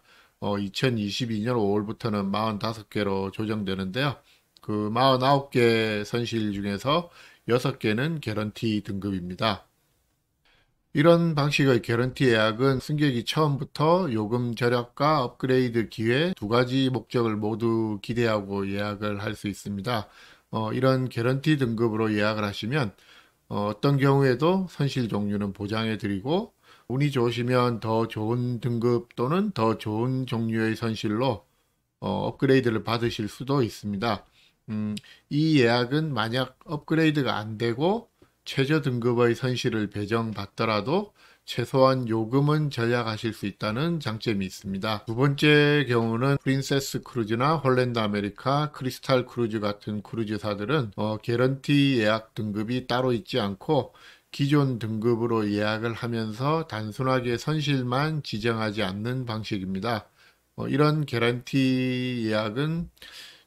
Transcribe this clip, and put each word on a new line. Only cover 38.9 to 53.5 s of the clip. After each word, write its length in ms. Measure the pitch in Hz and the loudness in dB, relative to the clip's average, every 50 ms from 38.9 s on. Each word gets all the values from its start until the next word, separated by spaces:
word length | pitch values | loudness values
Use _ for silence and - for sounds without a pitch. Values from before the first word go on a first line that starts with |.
| 123 120 113 123 120 117 120 120 117 | -2 0 0 2 2 4 4 4 2
선실을 560 | 117 - 127 127 117 - 131 107 110 107 98 | 2 0 -2 -2 0 -2 -2 0 0 -2 -2
배정받더라도 1200 | - 104 104 95 110 117 113 113 107 98 101 - _ - 117 113 110 104 98 123 151 190 214 202 - _ - - - _ _ | -4 -6 -4 -2 0 -2 -2 -2 -6 -8 -10 -10 _ -4 -2 0 0 0 0 0 -2 -2 -2 -4 -10 _ -20 -20 -20 _ _
최소한 640 | - - - 120 - - 135 131 131 131 131 127 113 | -8 -6 -6 -4 0 4 4 6 6 4 2 0 -2
요금은 640 | 110 113 113 107 120 139 143 147 151 156 151 147 | -2 -2 0 0 2 2 4 4 2 2 0 0
절약하실 640 | 135 - 113 117 120 123 117 110 110 107 - 113 107 | -2 0 0 2 2 0 0 -2 -4 -4 -4 -4 -4
수 120 | - - | -4 -6
있다는 540 | 101 92 - - 107 107 120 147 170 170 165 | -6 -6 -4 -4 -4 -2 -2 -2 -2 -2 -2
장점이 440 | 151 110 110 110 - 123 113 98 95 | -4 -4 -6 -4 -2 -2 0 0 -2
있습니다. 640 | 92 - - - 101 98 98 95 110 110 104 - | -4 -6 -10 -8 -8 -6 -4 -2 -2 -4 -4 -4
두 80 | - 113 | -6 -2
번째 720 | 113 135 143 139 139 - 151 151 147 147 147 147 147 139 120 | 2 2 2 2 4 4 6 6 6 6 6 4 2 2 2
경우는 500 | 123 117 117 113 113 113 123 139 143 143 | 2 2 2 2 0 0 2 2 0 0
프린세스 640 | - 139 135 135 131 - 143 139 135 - - - - | 0 0 0 0 0 0 0 0 0 -2 -6 -8 -8
크루즈나 540 | - - 127 113 101 113 117 127 143 160 160 | -6 -4 -4 -2 0 0 2 2 2 2 2
홀랜드 420 | 135 135 127 123 127 123 120 117 | 2 2 4 4 2 2 0 0
아메리카, 720 | 110 104 101 104 101 104 98 - - 135 135 143 151 143 | 0 0 0 0 -2 -2 -4 -4 -2 0 0 0 0 -2
크리스탈 560 | - - 131 127 123 - - - 135 127 123 - | -4 -6 -6 -6 -6 -6 -2 2 2 2 2 0
크루즈 320 | - 117 120 110 107 113 | -2 -2 -2 -2 -2 -2
같은 420 | 104 104 104 - - - 104 107 | -2 -2 -4 -4 -6 -8 -8 -6
크루즈사들은, 920 | 98 - - 110 113 101 107 104 - 107 104 98 101 104 139 160 127 107 - | -8 -8 -6 -4 -4 -2 -4 -4 -4 -4 -4 -4 -2 -2 -2 -2 -2 -4 -6
어, 220 | - 107 107 110 107 | -6 -4 -4 -4 -4
개런티 840 | - - 117 117 127 131 135 135 - - 147 143 139 139 135 120 | -4 -2 0 2 2 2 0 -2 0 2 4 4 4 4 4 2
예약 340 | 107 104 107 110 110 - _ | 2 2 2 0 -2 -6 _
등급이 540 | - 113 107 101 104 110 107 123 127 127 - | -6 -6 -4 -4 -4 -4 -2 -4 -4 -2 -2
따로 260 | 120 123 127 131 123 | -2 0 2 0 0
있지 260 | 113 95 - - 127 | 0 -2 -2 -2 -2
않고 540 | 110 101 | -2 -2